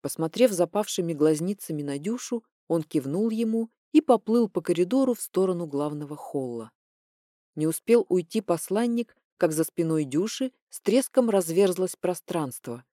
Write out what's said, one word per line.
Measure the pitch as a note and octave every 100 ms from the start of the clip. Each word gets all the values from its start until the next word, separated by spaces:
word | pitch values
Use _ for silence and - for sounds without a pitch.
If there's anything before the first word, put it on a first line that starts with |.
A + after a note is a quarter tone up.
Посмотрев | - - D#3+ F#3+ B3
запавшими | F3 E3+ G#3 G#3 - E3+
глазницами | D3+ D3+ D#3 F3 G3+ - D3+
на | C#3+ C#3
Дюшу, | E3+ A#3+ - A#3 _ _ _
он | E3
кивнул | D#3 D#3 C3 E3 A3+
ему | A3 A3+ A3+ A3+ _ _
и | D4+
поплыл | - A3+ - A#3+ A3
по | -
коридору | - E3+ F3+ C4 C4
в | A#3
сторону | - F#3 F#3+ F3 E3
главного | C#3 D3 D3 D3 D3
холла. | - C#3+ B2+ A#2 A2+ _ _ _ _ _ _ _ _
Не | - D#3
успел | D#3 - A#3 -
уйти | F#3 E3+ G#3+
посланник, | - E3+ - G3+ A#3+ A#3 A#3 _ _ _
как | E3+
за | D#3
спиной | D#3+ - E3 D#3+
Дюши | C#3+ C#3+ G#3+ - C4 _ _
с | -
треском | - A#3+ - C4 A#3
разверзлось | G3 E3 E3+ G3 F3+ F#3
пространство | - F#3 F3 - E3+ C#3 - - A#2+ _